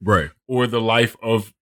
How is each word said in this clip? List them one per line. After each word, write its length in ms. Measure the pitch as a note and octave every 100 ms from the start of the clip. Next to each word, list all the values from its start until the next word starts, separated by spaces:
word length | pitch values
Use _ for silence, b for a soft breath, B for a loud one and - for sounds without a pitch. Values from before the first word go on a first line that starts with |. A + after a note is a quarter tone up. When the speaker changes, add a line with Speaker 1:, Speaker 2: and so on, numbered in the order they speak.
Speaker 1:
Right. 280 | F#2 G2 D2+ - -
Speaker 2:
Or 180 | B2+ B2
the 160 | A#2
life 340 | A2+ A2+ A#2+ -
of 320 | A2+ A2+ G#2 _